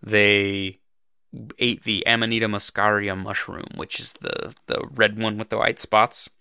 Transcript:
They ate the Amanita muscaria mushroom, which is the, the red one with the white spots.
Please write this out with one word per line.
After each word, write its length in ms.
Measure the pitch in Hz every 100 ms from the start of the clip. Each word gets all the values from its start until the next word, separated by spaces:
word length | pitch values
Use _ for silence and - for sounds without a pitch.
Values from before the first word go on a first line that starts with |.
They 760 | - 107 104 101 98 98 98 92 _ _ _ _ _ - 110 -
ate 240 | 120 117
the 240 | - 104 -
Amanita 400 | 117 113 113 110
muscaria 720 | 104 - - 104 104 101 95
mushroom, 500 | 95 101 - - -
which 260 | - 80 -
is 140 | -
the, 400 | - - - - - -
the 160 | - -
red 280 | 135 107 107
one 180 | 110 104
with 120 | 110
the 80 | 107
white 200 | 113 -
spots. 520 | - 107 107 - - _